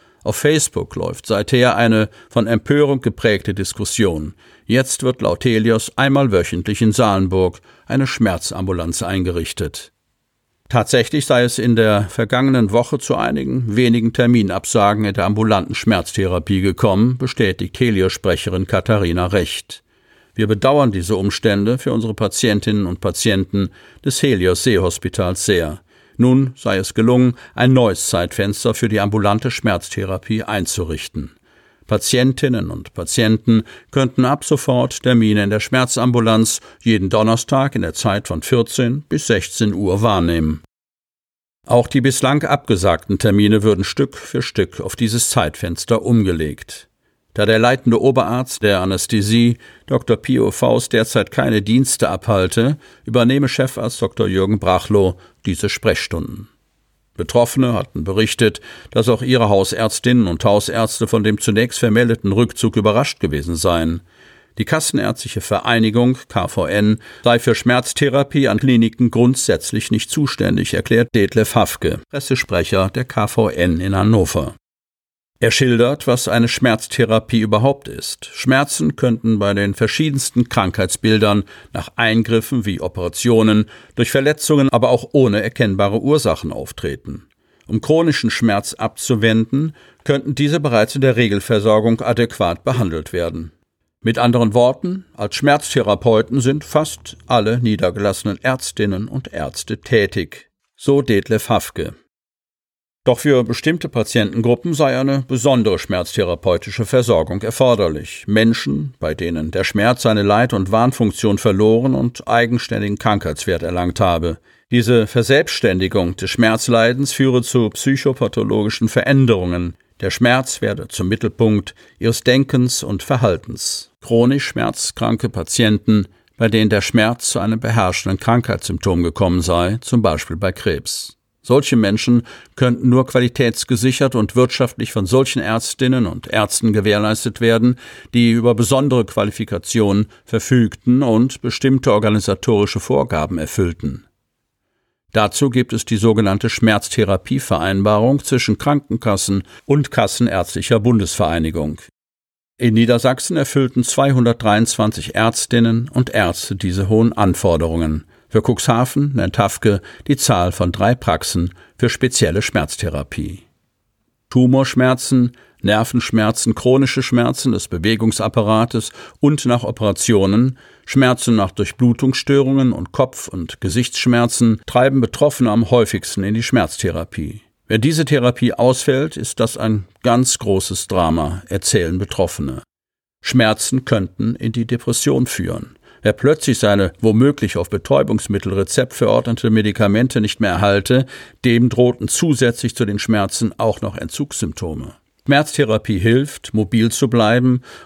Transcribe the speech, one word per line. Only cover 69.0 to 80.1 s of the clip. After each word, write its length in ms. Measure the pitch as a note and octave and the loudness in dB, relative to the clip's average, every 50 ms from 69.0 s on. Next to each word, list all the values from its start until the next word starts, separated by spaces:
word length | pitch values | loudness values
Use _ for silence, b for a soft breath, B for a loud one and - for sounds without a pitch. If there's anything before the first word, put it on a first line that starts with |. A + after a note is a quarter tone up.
| B2 A2+ | 0 0
grundsätzlich 800 | - A2+ B2 A#2+ - - - - F#2+ - - - - A2 - - | 2 4 4 4 2 2 0 0 0 -2 -2 -4 -6 -6 -4 -2
nicht 200 | - A2 - - | -2 -4 -4 -4
zuständig, 640 | - D#3 D3 C3 - - G2+ F#2+ F#2 F2+ F#2 - - | -4 -2 -2 -2 -2 -2 -2 0 0 0 -2 -2 -4
erklärt 340 | F2+ - - A2 A#2 A#2 - - | -4 -2 0 2 2 2 2 2
Detlef 420 | A2+ G2 - - A2+ G#2+ - - | 0 2 2 2 2 0 2 2
Hafke, 440 | A#2+ G2 - - - - D#2+ - - - _ | 0 0 0 -2 -4 -4 -4 -4 -4 -8 _
Pressesprecher 800 | - C#3 - - C3+ - - - - F2 E2 - - F#2+ F#2+ G2 | -10 -8 -4 -2 -2 -2 -2 -2 -2 -2 0 0 0 0 0 0
der 140 | - - B2 | -2 -4 -6
K 220 | - - A2 G#2 | -4 -4 -2 -2
V 220 | G#2 - - A2 G2+ | -2 0 0 0 0
N 320 | - - F2 F#2 E2 E2+ | 0 0 0 0 0 0
in 160 | F#2 F#2+ G2 | -2 -2 0
Hannover. 580 | F#2+ G2 G#2+ A2+ G#2 F2+ - - F2+ C#2 - - _ _ _ _ _ _ _ _ _ _ _ _ _ _ _ _ - | 2 2 4 4 4 2 2 0 -4 -4 -4 -8 _ _ _ _ _ _ _ _ _ _ _ _ _ _ _ _ -2
Er 100 | - A2+ | 0 0
schildert, 560 | - - C#3 B2+ A#2+ A2+ A#2+ A#2+ - - - | 2 2 2 2 4 4 4 2 0 -2 -2
was 220 | B2+ A#2+ B2 - A2+ | 0 0 0 0 0
eine 200 | G#2+ A#2 A#2 A#2 | 0 2 2 0
Schmerztherapie 920 | - - C3 A#2+ A2+ A2 - - - - A#2 A2 A2 A2 - - B2 A2+ | 0 0 0 0 0 0 -4 -4 -2 0 0 2 2 0 0 0 -2 0
überhaupt 480 | G#2+ G#2+ G#2+ G#2+ A#2+ C#3 C3+ - - - | 0 2 2 2 2 2 0 0 -6 -16
ist. 420 | G#2+ - - - - - - - - | -14 -12 -10 -12 -12 -12 -16 -16 -12
Schmerzen 640 | - - B2+ C3+ C3+ C#3+ - - - D#3 D3+ D3 | -6 0 2 2 2 2 0 -2 -2 -2 -2 -2
könnten 440 | - - B2 A2+ A2 - A2+ A2 G2+ | 0 0 0 0 0 0 0 0 2
bei 120 | G2+ G2+ G2+ | 0 0 0
den 220 | G2+ G2+ G2 F#2+ | 0 0 0 0
verschiedensten 760 | - A2 G#2+ - - D#3 D#3 | 0 -2 -2 0 0 -2 0